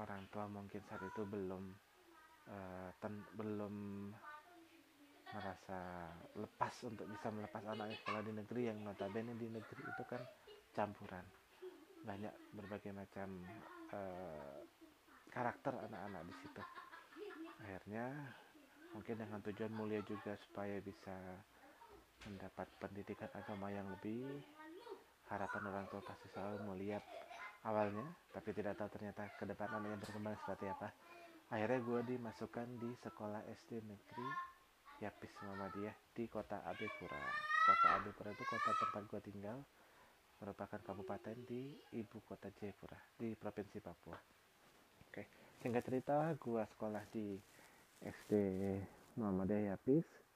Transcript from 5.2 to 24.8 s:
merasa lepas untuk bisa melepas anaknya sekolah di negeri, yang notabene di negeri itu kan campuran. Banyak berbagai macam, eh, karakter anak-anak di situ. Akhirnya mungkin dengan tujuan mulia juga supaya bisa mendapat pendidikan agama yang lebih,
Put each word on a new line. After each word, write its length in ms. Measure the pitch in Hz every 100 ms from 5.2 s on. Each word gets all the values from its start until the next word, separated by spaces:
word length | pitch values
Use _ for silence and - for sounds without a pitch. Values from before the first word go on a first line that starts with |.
| -
merasa 840 | 104 98 90 - 95 90 87 85 85 - 104
lepas 340 | 107 - - - 123
untuk 180 | 107 95
bisa 160 | - 117
melepas 340 | 107 104 110 104
anaknya 260 | 110 107 107
sekolah 220 | - 107 107
di 80 |
negeri, 280 | 107 101 113 120
yang 80 | 107
notabene 540 | 104 95 98 110 117 117
di 100 | 117
negeri 320 | 110 104 -
itu 200 | - 740 -
kan 140 | 123 127 - - - -
campuran. 500 | - 104 104 101 95 90 - - - 370 - - - 113
Banyak 260 | 98 104 - - 107
berbagai 400 | 98 101 101 98
macam, 480 | 98 - 98 92 90 82 156 - -
eh, 680 | 104 95 90 90 76 69 - - - - - - - -
karakter 480 | 127 120 - - 123 107
anak-anak 360 | 107 101 95 85
di 80 | 90
situ. 240 | 95 95 95 - - - - - 403 - 330 -
Akhirnya 440 | 101 92 95 107 123 143 139 110 - - - - - 104
mungkin 200 | 107 113
dengan 200 | 107 104
tujuan 280 | 107 101 110
mulia 300 | 110 107 107 101
juga 260 | 104 104 101
supaya 400 | - - 101 101
bisa 340 | 98 95 - 92 92 92 104 - - - - - - - -
mendapat 400 | 98 95 - 92 -
pendidikan 480 | 98 98 98 101 110 101
agama 320 | 101 104 98
yang 160 | 202 -
lebih, 340 | 190 107 117 131 143 139 - 311 339